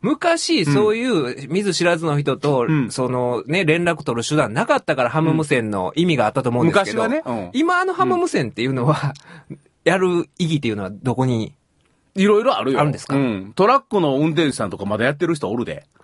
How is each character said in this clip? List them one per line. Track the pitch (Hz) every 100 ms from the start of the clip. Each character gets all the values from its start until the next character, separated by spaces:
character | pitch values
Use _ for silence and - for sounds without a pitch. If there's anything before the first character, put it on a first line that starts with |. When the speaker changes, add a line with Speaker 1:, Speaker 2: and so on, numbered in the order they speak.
Speaker 1:
う | 208
ん。 |
Speaker 2:
昔 | 302 349 330 - 320
そ | 147 139 214
う | 220
い | 254 196 123 123 139
う |
見 | 175
ず | 202
知 | 165
ら | 175 170
ず | 165
の | 147
人 | 143 131
と、 | 147 135 120
Speaker 1:
う |
ん。 | 156 117
Speaker 2:
そ | - 127
の | 127 123 120 123
ね、 | 175
連 | 170 165
絡 | 170 165
取 | - 120
る | 113
手 | 151
段 | 123
な | 120
か | 233 269
っ |
た | - 135
か |
ら | 120
ハ | 156
ム | 160
無 | 160
線 | 147 135 110
の | 101 92 -
意 | 180
味 | 143
が | 107
あ |
っ |
た | 135
と | 123
思 | 120
う |
ん | 165
で |
す | 175
け | 196
ど、 | 220
Speaker 1:
う | 220
ん。 |
昔 | 294 320
は |
ね。 | 233
う | 180
ん。 |
Speaker 2:
今 | 247 330 359
あ |
の | 370
ハ | 349
ム | 370 359
無 | 349
線 | - 120
っ |
て | 104
い | 123
う |
の | 131 123
は、 | 151 143 - - - _
Speaker 1:
う |
ん。 | - _ _
Speaker 2:
や | - 185
る | 185 175 - _
意 |
義 | 170 156
っ |
て | 123
い |
う | 104
の |
は | 95
ど | 104 127
こ | 117 131
に | 117 107 - _ _ _ _ _
Speaker 1:
い | 196
ろ | 196 208
い |
ろ | 233 -
あ |
る | 120
よ。 | 135
Speaker 2:
あ |
る | 147
ん |
で | -
す | -
か？ | 139
Speaker 1:
う |
ん。 | 131 101 98
ト | 113 202
ラ | 269
ッ |
ク | - 208
の | 156 135
運 | 156
転 | 151 156
手 |
さ | - 104
ん |
と | 87
か |
ま | 101 104
だ |
や | 120
っ |
て | 143 170
る |
人 | 160 98
お | 120
る |
で。 | 113 71 - _